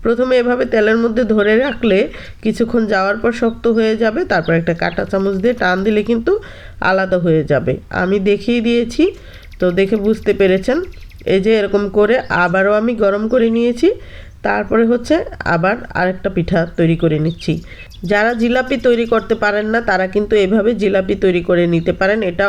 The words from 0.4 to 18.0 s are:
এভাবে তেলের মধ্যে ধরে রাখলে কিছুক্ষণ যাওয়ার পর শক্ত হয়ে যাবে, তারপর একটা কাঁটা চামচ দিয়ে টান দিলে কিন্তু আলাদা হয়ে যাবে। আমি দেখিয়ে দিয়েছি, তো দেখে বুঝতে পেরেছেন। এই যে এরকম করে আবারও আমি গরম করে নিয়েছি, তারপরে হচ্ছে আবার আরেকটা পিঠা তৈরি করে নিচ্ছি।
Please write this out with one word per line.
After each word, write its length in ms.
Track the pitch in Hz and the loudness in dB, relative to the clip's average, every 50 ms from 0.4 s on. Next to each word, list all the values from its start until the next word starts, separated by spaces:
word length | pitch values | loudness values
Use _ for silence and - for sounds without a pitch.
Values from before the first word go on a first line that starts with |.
এভাবে 240 | 240 247 247 254 262 247 - | 2 2 0 0 0 0 2
তেলের 240 | 220 214 208 220 233 233 | 2 4 4 2 2 0
মধ্যে 200 | 240 214 240 247 208 220 | 0 0 0 0 2 2
ধরে 200 | 214 202 208 214 226 262 | 2 4 4 2 2 2
রাখলে 320 | 285 240 - - 220 190 190 247 320 - - - - - - - | 0 -2 -2 0 2 2 2 2 -2 -6 -14 -16 -18 -18 -4 -4
কিছুক্ষণ 400 | 220 208 - 240 233 - 233 220 202 214 | -4 0 0 -2 0 0 0 0 2 0
যাওয়ার 240 | 190 190 196 208 226 | 0 0 0 -2 0
পর 100 | - 240 226 233 | -2 -2 0 0
শক্ত 240 | 240 226 226 233 - 233 226 | -2 -2 -2 0 -2 0 2
হয়ে 160 | 226 220 220 220 220 233 | 2 2 0 0 0 0
যাবে, 180 | 220 214 320 370 - | 0 0 -2 -2 0
তারপর 220 | - 175 160 - 165 165 | 0 -2 0 0 0 0
একটা 140 | 170 180 170 170 | 0 -2 -2 -2
কাঁটা 220 | 175 170 170 - 196 196 | -4 -4 -2 -4 -4 -2
চামচ 240 | - 196 196 196 196 190 190 | -2 -2 0 0 -2 0 0
দিয়ে 120 | 240 247 233 | 0 0 0
টান 160 | 208 180 180 190 196 | 0 0 0 0 0
দিলে 160 | 220 214 208 208 214 | 0 0 0 0 0
কিন্তু 220 | 233 226 233 320 392 440 - - - - - - - - - - | -2 0 2 0 0 0 -2 -10 -18 -18 -18 -18 -10 -4 0 0
আলাদা 280 | 190 190 190 190 190 180 170 | 2 0 0 0 0 0 2
হয়ে 180 | 175 160 160 147 143 | 2 2 2 2 2
যাবে। 220 | 147 127 - - 135 - - - - - | 0 0 0 -2 -4 -4 -6 -6 -4 -2
আমি 160 | 180 185 196 208 196 208 | 0 0 0 0 2 0
দেখিয়ে 300 | 202 202 - - 240 240 220 | 0 0 0 -2 -2 0 0
দিয়েছি, 360 | 233 233 240 240 233 - - 311 403 - - - - - - - - - - | 2 0 0 0 -2 0 0 0 0 0 -6 -18 -20 -20 -20 -20 -20 -6 -2
তো 60 | 185 180 175 185 | 0 0 2 2
দেখে 180 | 196 190 226 214 196 | 0 0 0 0 0
বুঝতে 260 | 214 214 214 - 214 196 196 | 0 -2 0 0 -2 2 2
পেরেছেন। 380 | 196 185 185 190 185 - 254 330 381 - - - - - - - - - 190 | 4 2 2 2 0 0 -2 -2 -2 -6 -12 -16 -18 -18 -20 -10 -2 0 0
এই 60 | 196 190 | 2 2
যে 60 | 220 226 214 | 2 2 2
এরকম 240 | 202 190 196 202 202 196 190 | 2 0 0 -2 -2 0 2
করে 180 | 208 208 208 233 254 254 - - 170 175 | 2 2 4 2 0 0 -2 0 0 2
আবারও 280 | 180 175 190 190 202 208 214 | 2 2 2 2 2 2 2
আমি 120 | 220 240 240 202 208 | 0 0 0 0 0
গরম 200 | 196 196 208 214 220 247 | 0 2 0 -2 0 2
করে 140 | 254 226 226 226 | 2 2 2 2
নিয়েছি, 300 | 233 233 240 240 240 - 370 494 - - - - - - - - - - | 2 0 0 0 2 2 2 2 0 -10 -16 -16 -16 -18 -18 -20 -6 -4
তারপরে 360 | 208 202 208 208 - 233 226 233 226 | -2 -2 -2 -2 0 2 2 2 2
হচ্ছে 240 | 247 240 240 - 302 349 - - - - - - 170 | 2 0 0 0 0 0 0 -6 -10 -8 -4 -2 0
আবার 200 | 170 165 190 220 240 - - - - | 2 2 0 -2 -2 -6 -8 -4 -2
আরেকটা 300 | 180 185 185 - - 196 - | -2 -2 -2 -4 -6 -4 -2
পিঠা 240 | 175 170 - - 170 170 170 - - | -2 -2 0 0 0 0 -2 0 0
তৈরি 160 | 170 165 165 165 175 | 2 2 2 2 2
করে 140 | 160 156 151 156 | 0 0 0 0
নিচ্ছি। 280 | 165 165 - - - 156 160 - - - - - - - - | -2 -4 -4 -4 -4 -4 -4 -6 -12 -18 -18 -18 -20 -16 -12